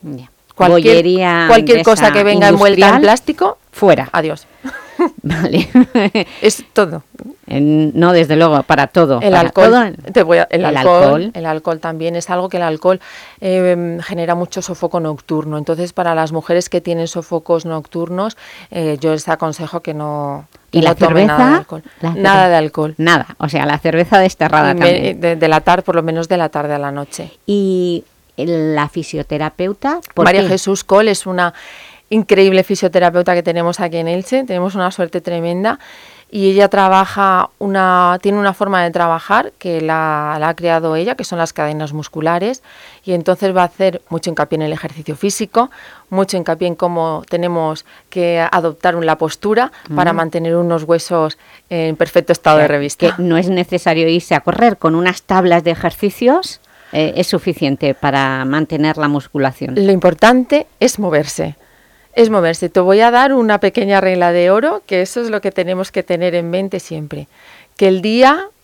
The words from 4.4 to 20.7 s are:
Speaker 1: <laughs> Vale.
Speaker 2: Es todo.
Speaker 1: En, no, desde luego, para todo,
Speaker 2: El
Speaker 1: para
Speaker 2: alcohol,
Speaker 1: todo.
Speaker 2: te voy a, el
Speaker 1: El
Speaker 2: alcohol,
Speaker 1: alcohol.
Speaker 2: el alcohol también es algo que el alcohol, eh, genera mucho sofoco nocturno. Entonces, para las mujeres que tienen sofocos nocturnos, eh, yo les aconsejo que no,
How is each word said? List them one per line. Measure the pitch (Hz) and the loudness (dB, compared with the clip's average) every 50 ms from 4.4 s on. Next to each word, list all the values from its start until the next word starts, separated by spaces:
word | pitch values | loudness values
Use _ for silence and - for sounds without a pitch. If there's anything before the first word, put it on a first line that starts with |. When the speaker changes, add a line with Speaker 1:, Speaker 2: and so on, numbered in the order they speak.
| - _ _ _ _ | -12 _ _ _ _
Speaker 1:
<laughs> | 262 - - - - - - 349 320 - - - | -16 -16 -16 -18 -20 -4 -4 -4 -4 -4 -6 -8
Vale. | 147 170 160 165 - - - - - - 254 247 - - 240 202 202 - 220 180 - - - - | -6 -4 -2 -2 0 0 0 -2 2 4 4 4 4 2 0 0 0 0 -2 -6 -6 -8 0 0
Speaker 2:
Es | 214 214 - 240 _ _ | 0 0 0 -10 _ _
todo. | - 208 170 156 165 - _ _ - - 240 302 _ _ | 0 0 0 -2 -12 -14 _ _ -20 -20 -20 -20 _ _
Speaker 1:
En, | - - 139 143 147 151 151 156 151 - - | -6 -2 0 2 2 2 2 2 0 0 2
no, | 170 175 180 | 2 4 4
desde | 170 160 139 156 | 4 4 4 4
luego, | 156 165 165 151 139 131 | 4 4 4 4 2 2
para | - 160 151 139 | 2 2 0 0
todo, | - _ 185 170 139 135 120 117 | 0 _ 2 2 2 2 0 2
Speaker 2:
El | 208 | 2
Speaker 1:
para | 185 175 | 4 4
Speaker 2:
alcohol, | 170 165 - - 190 226 226 247 233 202 - | 2 2 4 4 6 6 6 4 2 0 -4
Speaker 1:
todo. | - - - - | -12 -14 -2 2
Speaker 2:
te | 247 190 | 2 4
voy | 160 170 170 | 4 4 2
a, | 165 - | 2 2
el | - 170 180 | 0 0 0
Speaker 1:
El | 160 151 | 0 0
Speaker 2:
alcohol, | 135 131 185 175 175 160 | 2 4 4 6 6 6
Speaker 1:
alcohol. | 139 139 156 180 220 233 | 4 4 2 -2 -4 -8
Speaker 2:
el | 185 165 | -8 -6
alcohol | 160 156 156 156 170 165 160 | -6 -6 -4 -4 -6 -6 -6
también | 160 165 160 160 160 170 170 | -6 -10 -8 -6 -6 -6 -6
es | 170 170 - | -6 -6 -4
algo | 180 180 180 190 | -4 -4 -4 -4
que | - 185 | -4 -4
el | 175 | -4
alcohol, | 165 156 156 - 180 185 190 - - - - - - - _ | -4 -4 -2 0 0 0 0 -4 -16 -20 -20 -20 -20 -20 _
eh, | - 190 185 185 185 180 180 175 175 170 170 170 170 | -4 -2 0 0 2 2 0 0 -2 -6 -8 -8 -10
genera | - 196 175 170 165 175 | -10 -8 -6 -2 -2 -2
mucho | 175 180 170 - 190 180 | -2 -4 -8 -8 -12 -10
sofoco | - 180 - - 165 - 175 | -10 -10 -6 -6 -4 -4 -4
nocturno. | 165 156 151 143 - - 160 156 147 156 151 151 | -4 -4 -8 -10 -8 -6 -6 -6 -4 -6 -8 -8
Entonces, | 147 - 160 160 175 175 - | -6 -6 -4 -6 -6 -8 -6
para | - 180 170 165 | -6 -4 -2 -2
las | 160 160 156 160 | -2 -2 -4 -4
mujeres | 165 151 - 170 175 180 - | -8 -4 -2 -2 -2 -2 -2
que | - 180 | -4 -6
tienen | 170 - 170 165 165 165 | -4 -4 -4 -4 -4 -6
sofocos | - 180 160 - 175 165 160 - 170 165 160 | -8 -10 -10 -6 -8 -8 -2 -2 -4 -2 -2
nocturnos, | 170 160 160 147 - - 170 170 165 180 180 196 220 220 _ - - - - - _ | -6 -8 -8 -10 -10 -8 -8 -8 -6 -6 -6 -6 -6 -8 _ -20 -20 -20 -20 -20 _
eh, | - 175 165 156 151 135 | -8 -6 -4 -4 -4 -2
yo | 143 160 156 | -2 -2 -2
les | 156 156 - | -2 -4 -6
aconsejo | 160 156 - 160 151 - 170 151 - 170 | -6 -4 -4 -8 -6 -8 -12 -10 -10 -10
que | _ - 156 | _ -8 -10
no, | 151 151 151 147 147 147 143 143 147 156 _ _ _ _ _ | -8 -8 -8 -8 -6 -6 -8 -8 -10 -14 _ _ _ _ _